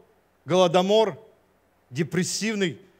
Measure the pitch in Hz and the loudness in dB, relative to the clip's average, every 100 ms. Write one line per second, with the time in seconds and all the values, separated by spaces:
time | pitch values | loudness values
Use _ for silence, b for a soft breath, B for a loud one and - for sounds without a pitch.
0 | _ _ _ _ - 180 180 180 185 214 | _ _ _ _ -2 2 4 2 2 2
1 | 214 147 - _ _ _ _ _ _ 127 | 2 -4 -16 _ _ _ _ _ _ -8
2 | 165 165 175 - 214 214 185 - - | -4 -4 -4 -4 -4 -4 -4 -6 -18